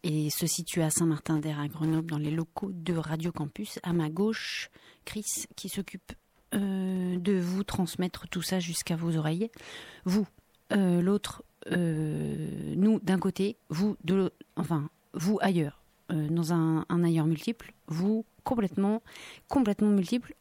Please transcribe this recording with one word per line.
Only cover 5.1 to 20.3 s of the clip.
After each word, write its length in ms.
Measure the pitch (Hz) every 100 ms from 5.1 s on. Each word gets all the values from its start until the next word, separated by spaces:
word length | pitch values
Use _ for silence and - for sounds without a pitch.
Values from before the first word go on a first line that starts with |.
| 214 - - - -
qui 140 | 190
s'occupe, 420 | - 185 185 - - _ _ -
euh, 640 | 202 196 190 190 185 180 180
de 200 | 180 190
vous 260 | 175 185
transmettre 640 | 202 - 175 - 180 - -
tout 120 | 175
ça 180 | - 185
jusqu'à 360 | 170 165 - 165
vos 200 | 170 160
oreilles. 360 | 156 170 226 - - - - -
Vous, 240 | 185 202 185 _ _ _ -
euh, 280 | 208 185 175
l'autre, 420 | 180 202 - - - - -
euh, 760 | 175 170 156 156 151 151 147 151 147 151 156
nous 240 | 208 214
d'un 200 | 190 190
côté, 380 | 190 185 196 - -
vous 260 | 160 208 -
de 120 | 160 196
l'autre, 200 | 180 - - -
enfin, 340 | 160 160 147 _ _
vous 240 | - 175 214
ailleurs, 400 | 196 175 143 - _ _ -
euh, 160 | 156 151
dans 220 | 165 160
un, 340 | 170 160 160 -
un 140 | 170
ailleurs 240 | 170 165 156
multiple, 460 | 156 - 226 - - -
vous 380 | 160 196 220 - _
complètement, 580 | - 240 190 - 196 220 - - - - -
complètement 420 | 277 220 202 214
multiple, 460 | 202 175 247 -